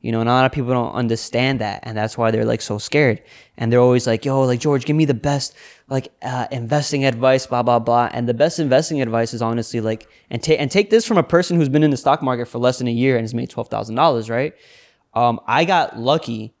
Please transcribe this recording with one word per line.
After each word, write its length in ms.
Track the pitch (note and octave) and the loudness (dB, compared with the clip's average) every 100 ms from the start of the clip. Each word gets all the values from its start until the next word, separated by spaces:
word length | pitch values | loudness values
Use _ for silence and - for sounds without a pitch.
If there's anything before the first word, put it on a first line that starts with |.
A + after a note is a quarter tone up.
You 120 | - | -4
know, 80 | A2+ | -2
and 80 | A2+ | 0
a 40 | |
lot 120 | B2 | 2
of 80 | C3 | 2
people 160 | D3 B2 | 0 -2
don't 240 | B2+ A#2 | -2 -2
understand 680 | - A#2+ A2+ - - C3 C3+ | -2 -2 -2 -4 -2 -2 -2
that, 180 | G#2+ G2+ | -4 -8
and 140 | - A2 | -10 -4
that's 220 | A2 - | -4 0
why 120 | A2+ | 0
they're, 140 | A2 | 0
like, 160 | A2+ A#2 | 0 -2
so 160 | - G#2 | -4 -8
scared. 460 | - D3 C#3+ G#2+ _ - - - | -2 0 2 0 _ -20 -20 -6
And 160 | A#2 | 0
they're 80 | A#2+ | 4
always 260 | B2 B2 B2 | 4 4 2
like, 200 | A2+ C#3 | -2 0
"Yo, 160 | C3+ | 0
like, 180 | C3 B2 | 0 0
George, 240 | D3+ C#3 | 0 -2
give 120 | C3+ D3+ | 0 0
me 100 | D#3 | 2
the 80 | |
best, 400 | A#2+ D3 C#3+ - - - - _ | 0 -2 -4 -4 -12 -20 -20 _
like, 240 | C3+ B2+ _ | -6 -6 _
uh, 260 | - B2+ A#2+ | -10 -6 -6
investing 560 | C3 A#2 D3 C#3+ D3 C3+ | -8 -2 -2 -2 -2 -2
advice, 400 | A#2 C3 C3 - | 2 2 2 2
blah, 160 | B2 | -2
blah, 160 | A#2+ A#2+ | 2 2
blah." 320 | A#2 A#2+ A#2+ | 2 2 2
And 160 | - A#2+ | -2 -4
the 60 | |
best 240 | A#2 D3+ - | 0 0 0
investing 420 | D3+ B2+ D#3+ D#3 | 2 2 2 -2
advice 320 | B2+ A2+ A#2 | -2 0 -2
is 80 | A#2 | -2
honestly, 400 | A2+ A#2 A2+ A#2+ | -2 -2 -4 -4
like, 260 | A2 A2 - _ _ | -4 -4 -8 _ _
and 140 | A#2+ | -8
ta-, 140 | - D#3 | 0 0
and 120 | C#3+ | 2
take 200 | G3 G#3 | 0 4
this 160 | A3+ A3 | 2 4
from 100 | G#3 | 0
a 60 | |
person 340 | D3+ E3+ F3+ F3 | 4 2 2 2
who's 140 | D3 | 2
been 120 | C#3+ | 4
in 80 | D3+ | 4
the 60 | C3+ | 2
stock 260 | - D3 | 0 0
market 260 | C3+ B2 A#2+ | 0 -4 -6
for 100 | B2 | 0
less 180 | B2 B2+ | 0 0
than 100 | B2+ | -2
a 60 | |
year 240 | A#2 C3 B2 | 0 2 2
and 80 | |
has 80 | A2 | 0
made 160 | A#2 B2 | -6 -6
twelve 200 | - A2+ | -8 -6
thousand 260 | A2 G#2+ | -6 -6
dollars, 340 | A2+ E3 B2 A2 | 0 2 2 -2
right? 260 | A#2 D3 - _ - _ _ _ | -4 -4 -8 _ -20 _ _ _
Um, 260 | - A#2+ A#2 - | 0 0 0 -2
I 180 | B2 | 0
got 340 | E3+ F3+ D3 - | 2 2 0 -4
lucky 540 | A#2 D3+ - A#2 A2 _ | 0 0 0 -8 -10 _